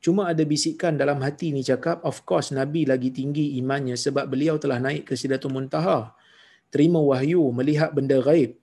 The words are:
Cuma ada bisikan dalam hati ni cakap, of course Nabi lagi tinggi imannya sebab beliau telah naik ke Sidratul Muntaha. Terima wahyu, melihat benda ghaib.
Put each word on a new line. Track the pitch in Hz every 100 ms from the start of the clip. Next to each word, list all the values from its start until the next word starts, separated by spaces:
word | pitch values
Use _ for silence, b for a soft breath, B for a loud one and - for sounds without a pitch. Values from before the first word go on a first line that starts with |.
Cuma | - 190 185
ada | 165
bisikan | 151 147 160 156 180 151
dalam | 139 143
hati | 131 147 170
ni | 139
cakap, | 127 127 165 170
of | 151 - -
course | 180 -
Nabi | 135 135 156 143
lagi | 131 123
tinggi | 127 135 143 147 131
imannya | 127 139 131
sebab | 123 139 139 139
beliau | 131 151 156
telah | 143 123
naik | 131 147 -
ke |
Sidratul | 131 135 131 143
Muntaha. | 131 135 156 170 151 113 b b b b b b
Terima | 143 151 170
wahyu, | 147 131 139 175 143
melihat | 123 135 151 156
benda | 147 139 135
ghaib. | 127 165 123 -